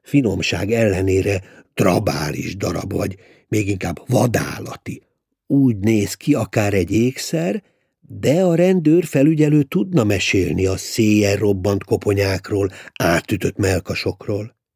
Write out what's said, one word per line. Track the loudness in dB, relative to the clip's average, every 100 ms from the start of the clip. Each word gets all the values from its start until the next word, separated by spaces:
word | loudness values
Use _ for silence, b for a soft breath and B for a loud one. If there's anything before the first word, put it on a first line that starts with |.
finomság | -2 0 2 0 -4 -4 -2
ellenére | 0 2 2 2 2 0 -2 -6 -20 _
drabális | -2 0 0 0 -4 -4 -6 -8 -6
darab, | -6 -4 -6
vagy | -4 -6 -8 b b b
még | -2 -2
inkább | -4 -4 -8 -2
vadállati. | 2 2 0 -4 -8 -12 -14 -12 -14 _ _ _ _ -2
Úgy | 2 2 2
néz | 2 2 0
ki | -4 -2
akár | 0 0 -2 0
egy | 0 0
ékszer, | 0 0 -2 -6 -4 -4 -6 -10 _ _ _ -20
de | -4 0 2
a | 4
rendőrfelügyelő | 4 4 4 4 4 2 2 4 4 4 4
tudna | 2 0 0 2
mesélni | 2 0 0 0 0 0 0
a | -2
széjjel | -4 0 2 4 2 0
robbant | 0 0 0 -2
koponyákról, | -2 -2 0 0 0 -2 -4 -4 -4 B B
átütött | B 0 0 -2 -4 -4 -2
mellkasokról. | 0 0 -2 -6 -6 -6 -6 -6 -8 _ _